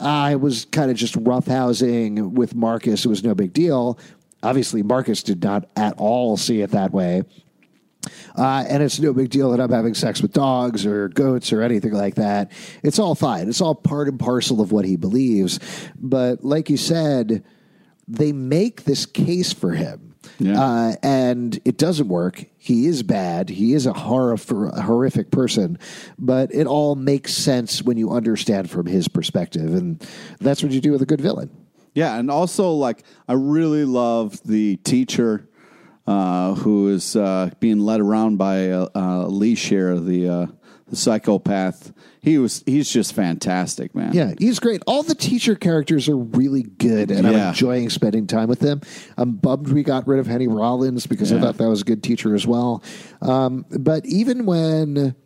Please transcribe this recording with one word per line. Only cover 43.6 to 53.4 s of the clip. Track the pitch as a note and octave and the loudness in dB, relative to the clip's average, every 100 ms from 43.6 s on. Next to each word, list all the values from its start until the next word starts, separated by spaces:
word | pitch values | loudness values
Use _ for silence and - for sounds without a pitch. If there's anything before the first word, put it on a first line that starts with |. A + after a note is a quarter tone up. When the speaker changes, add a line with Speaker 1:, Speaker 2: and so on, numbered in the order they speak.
| F2+ - - - | -2 -6 -8 -6
Speaker 2:
man. | D#2+ | 0
Speaker 1:
Yeah, | F3 B2+ - | 0 0 0
he's | A3 G#3+ | 0 2
great. | A#3 G3+ - | 0 -2 0
All | C4+ | -2
the | D#4+ D4+ | 0 -2
teacher | - A#3+ - G3+ | 0 0 0 0
characters | F3 D#3+ C#3 D#3 C3 | 2 2 2 0 2
are | C#3 | 0
really | A#2 A#2+ C3+ C3+ | 0 0 2 0
good, | A2 - A#2+ A2 G2 | -4 0 2 2 2
and | G2+ G2+ | 2 4
Speaker 2:
Yeah. | |
Speaker 1:
I'm | A2 F#2+ | 4 2
enjoying | E2+ B2 B2+ A2+ | 2 2 2 -2
spending | - A2 A2 G2 | 0 0 0 0
time | A2+ A2+ | 0 0
with | B2 | 2
them. | D3 C#3+ - - - - | 0 -2 -6 -20 -12 -4
I'm | B2 | -2
bummed | G#2+ C3 C3+ C#3+ | 0 0 0 0
we | C#3+ | 0
got | C#3 C3 B2+ | 2 -2 0
rid | C3+ | 0
of | B2 | 0
Henny | A#2+ B2 | -2 0
Rollins | G#2+ A#2 B2+ C3 B2 - | 0 0 0 0 -2 -4
because | G2+ G#2 | -2 0
I | - | 2
Speaker 2:
Yeah. | |
Speaker 1:
thought | A#2+ - | 2 0
that | A2+ | 0
was | G#2 | 0
a | G2+ | 0
good | A2 | -2
teacher | - A#2 A2 G#2 | -2 -2 0 0
as | A#2 | 0
well. | A#2+ B2 A2+ - - - - | 0 0 -4 -8 -20 -20 -6
Um, | - C3 | 0 2